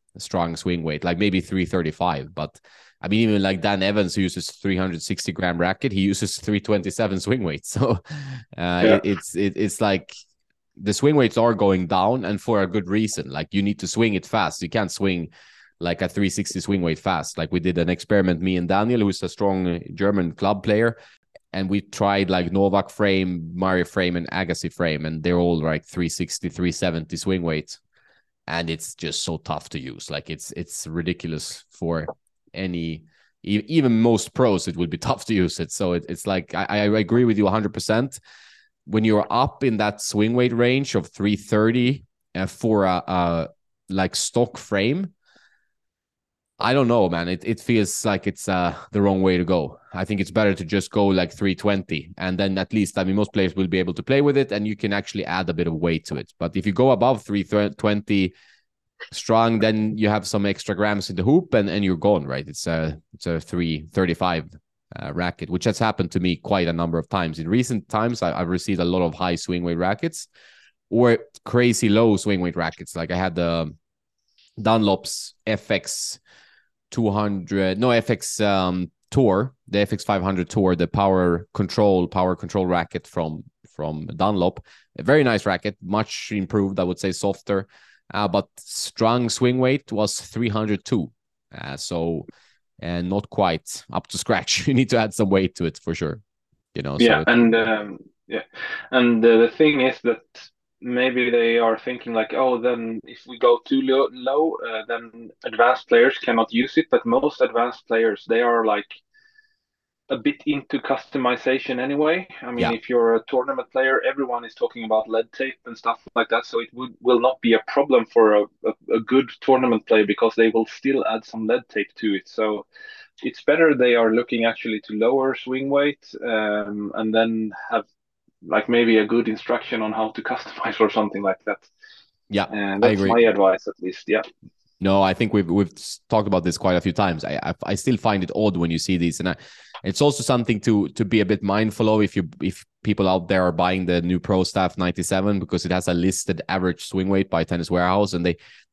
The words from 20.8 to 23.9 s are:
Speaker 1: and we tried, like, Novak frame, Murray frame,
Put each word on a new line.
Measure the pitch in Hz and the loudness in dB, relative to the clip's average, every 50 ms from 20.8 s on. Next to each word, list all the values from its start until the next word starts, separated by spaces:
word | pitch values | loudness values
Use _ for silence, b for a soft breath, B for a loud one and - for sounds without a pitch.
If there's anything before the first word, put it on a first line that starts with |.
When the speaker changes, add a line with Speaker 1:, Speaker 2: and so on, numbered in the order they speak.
| 117 117 113 b b b b b b _ _ - _ _ - | 2 0 -2 b b b b b b _ _ -20 _ _ -8
Speaker 1:
and | 95 95 92 | -6 -2 -2
we | 101 101 | -2 -2
tried, | - - - - 104 101 101 98 98 87 | -2 -4 -4 0 0 2 2 2 2 2
like, | 92 90 90 82 | 0 0 0 0
Novak | 92 98 98 98 98 98 92 - | 0 2 2 4 2 2 0 -2
frame, | - - 104 101 95 95 95 92 90 85 82 82 87 | -2 0 2 2 2 2 0 -2 -4 -6 -8 -8 -6
Murray | 90 92 95 92 90 85 | -2 -2 0 2 0 0
frame, | - | -2